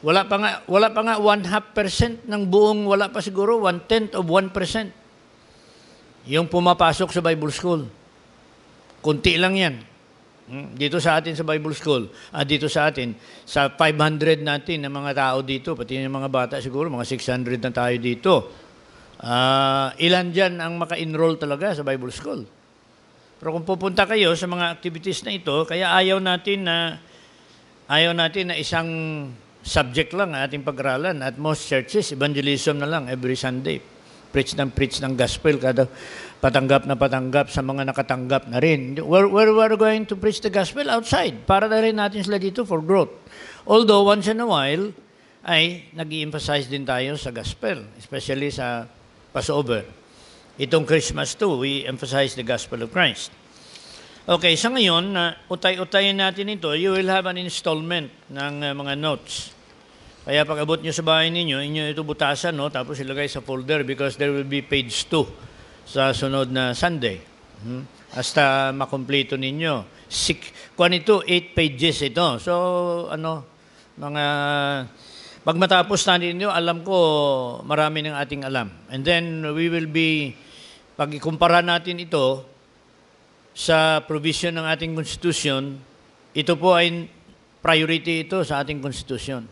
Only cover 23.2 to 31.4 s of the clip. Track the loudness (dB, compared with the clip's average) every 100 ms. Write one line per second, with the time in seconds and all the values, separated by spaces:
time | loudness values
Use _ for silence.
23.2 | _ _ -6 -6 -4 -2 0 2 2 4
24.2 | 4 2 -2 -2 -4 -4 -8 -8 -6 -6
25.2 | -6 -6 -2 -2 0 -2 2 4 4 2
26.2 | 2 -2 -2 -2 0 0 -2 -6 -18 -20
27.2 | -20 _ _ -20 _ _ 0 4 4 4
28.2 | 0 0 -4 -4 -2 -2 -2 -4 -6 -6
29.2 | -10 -14 -20 _ -2 0 0 0 -2 -2
30.2 | -2 -2 -4 -4 -6 -4 -2 0 -2 -4
31.2 | -6 -4